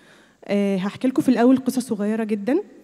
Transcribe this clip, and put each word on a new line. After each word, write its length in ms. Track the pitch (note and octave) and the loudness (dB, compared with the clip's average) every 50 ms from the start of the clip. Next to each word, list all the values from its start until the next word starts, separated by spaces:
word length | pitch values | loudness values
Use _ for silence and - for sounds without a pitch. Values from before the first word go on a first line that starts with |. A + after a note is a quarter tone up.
| _ _ - _ _ _ _ _ - | _ _ -20 _ _ _ _ _ -8
آه، 320 | - G3+ G3+ G3+ G3+ G3 | -4 -2 -2 0 0 0
هحكي 320 | F#3 F3+ G3+ - - - C4 | -2 -2 -4 -6 -4 -4 -2
لكم 140 | C4+ D#4+ D4 | -2 0 2
في 60 | - | 2
الأول 280 | B3 G#3+ A#3+ B3+ C4+ | 4 4 6 4 4
قصة 240 | B3+ C4 B3+ - C4 | 4 2 0 -2 -2
صغيرة 440 | A#3+ - A#3 F#3+ G#3 G#3 A3 A3+ A3+ | -2 -4 -4 -4 -2 -2 -2 -2 -2
جدا. 380 | G#3 A3 G#3 G3+ A3+ C#4 F#4+ G#4 - - - | -4 -4 -4 -2 -2 -2 -2 -2 -6 -14 -20